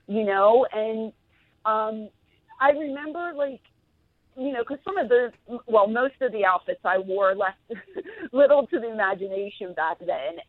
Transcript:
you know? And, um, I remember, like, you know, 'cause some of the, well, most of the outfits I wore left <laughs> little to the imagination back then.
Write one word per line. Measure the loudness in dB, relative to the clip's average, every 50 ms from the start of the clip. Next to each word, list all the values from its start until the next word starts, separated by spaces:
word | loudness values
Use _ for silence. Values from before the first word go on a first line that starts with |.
| _ -6
you | -4 -2 0
know? | 0 2 4 6 6 6 6 4 2
And, | -2 -4 -4 -4 -4 -4 -6 -8 -10 _ _ _ _ _ _ _ _ _ -2
um, | -2 0 0 -2 -4 -6 -8 -10 -14 -18 _ _ _ _ _ _ _ -4 2
I | 4 4
remember, | 4 4 0 -6 -6 -8 -8 -10 -8 -8 -8 -8 -4
like, | -4 -4 -4 -6 -8 _ _ _ _ _ _ _ _ _ _ _ _ _ _ _ -8
you | -6 -4
know, | -4 -4 -4
'cause | -6 -8 -10 _
some | -6 -4 -4
of | 0 2
the, | 4 4 2 0 -4 _ _ -14 -14 -12 -4
well, | 2 4 4 4 4
most | 2 0 -2 -2 -2 -4
of | -4 -4
the | -2 0 2
outfits | 2 2 0 -2 -6 -8 -4 -2
I | 0 0 0
wore | 0 -2 -2 0 2 2 2
left | 0 -2 -4 -4 _ _ -14 -14 -14 -14 -14 -12
<laughs> | -12 -12 -12 -12 -14 -12 -2
little | 4 4 6 6 6 4 4 2
to | -2 -4
the | -4 -4
imagination | -4 -2 -2 -2 -2 -2 -6 -6 -6 -6 -6 -6 -8 -10 -12 -8 -6
back | -4 -2 -2 -4 -4
then. | -4 -4 -4 -4 -4 -8 -8 -10 -10